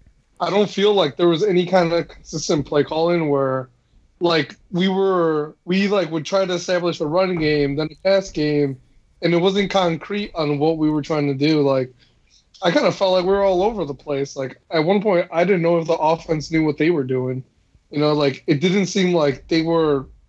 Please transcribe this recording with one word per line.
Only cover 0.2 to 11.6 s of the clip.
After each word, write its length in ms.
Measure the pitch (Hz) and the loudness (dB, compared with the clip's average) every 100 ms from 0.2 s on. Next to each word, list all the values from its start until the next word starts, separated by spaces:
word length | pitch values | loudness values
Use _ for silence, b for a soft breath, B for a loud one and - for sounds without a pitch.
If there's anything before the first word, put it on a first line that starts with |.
| _ _ | _ _
I 120 | 170 | -2
don't 180 | 196 202 | 0 0
feel 220 | - 208 | 0 2
like 220 | 202 156 135 | 2 2 2
there 120 | 175 | 2
was 140 | 160 | 2
any 220 | 208 175 175 | 2 2 2
kind 260 | 185 170 | 2 2
of 160 | 170 156 | 0 -4
consistent 580 | - - 160 - 165 - | -12 -12 -10 -2 -2 0
play 180 | 147 | 0
calling 460 | 135 160 170 175 156 | 0 0 0 0 0
where, 400 | 139 135 131 127 _ _ _ _ _ | 0 0 -4 -6 _ _ _ _ _
like, 340 | 175 160 139 - _ | 0 0 -2 -8 _
we 160 | 175 190 | -2 0
were, 680 | 190 196 185 165 151 151 - | 0 0 2 0 0 -4 -10
we, 240 | - 190 202 | -4 0 2
like, 220 | 202 160 | 0 0
would 140 | 165 143 | -4 -2
try 180 | 196 | -2
to 80 | 190 | 0
establish 480 | 175 175 180 175 160 | -2 -2 -2 -2 -4
a 60 | 151 | -2
run 300 | 175 190 175 | 0 0 0
game, 360 | 156 151 139 139 | 0 0 0 -2
then 120 | 156 | -6
a 40 | - 190 | -4 0
pass 220 | 196 190 | 0 0
game, 480 | - 151 147 143 127 _ _ _ _ | -4 -2 0 -2 -4 _ _ _ _
and 100 | 170 | 0
it 40 | 170 | 2
wasn't 320 | 185 196 196 | 2 0 0
concrete 600 | 196 180 165 - 202 208 | 0 0 -2 -6 -8 -6
on 240 | 170 147 143 | -4 -2 0
what 180 | 156 160 | 0 2
we 120 | 151 | 0
were 100 | 151 | 0
trying 240 | 143 156 143 | -2 -2 0
to 80 | |
do. 280 | 135 147 156 | 0 2 2